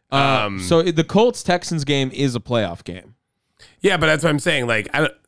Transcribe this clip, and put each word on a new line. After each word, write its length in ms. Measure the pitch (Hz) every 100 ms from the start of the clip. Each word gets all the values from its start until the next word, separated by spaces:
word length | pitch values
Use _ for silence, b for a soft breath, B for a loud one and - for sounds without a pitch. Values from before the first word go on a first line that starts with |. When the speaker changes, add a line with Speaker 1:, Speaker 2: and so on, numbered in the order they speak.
| _
Speaker 1:
Uh, 320 | 139 139 131 104
Speaker 2:
Um, 140 | 98
Speaker 1:
so 240 | 92 165
the 200 | 175 160
Colts-Texans 800 | 160 202 240 233 - 175 - 165 135
game 260 | 139 131
is 220 | 127 139 120
a 40 |
playoff 440 | - 120 98 85
game. 320 | - 90 90 _ _ _ _ _ b b
Speaker 2:
Yeah, 160 | 196 175
but 80 | 156
that's 180 | 156
what 60 | 160
I'm 80 | 147
saying. 300 | 175 151 120
Like, 200 | 110 101
I 60 | 139
don't, 140 | 156 -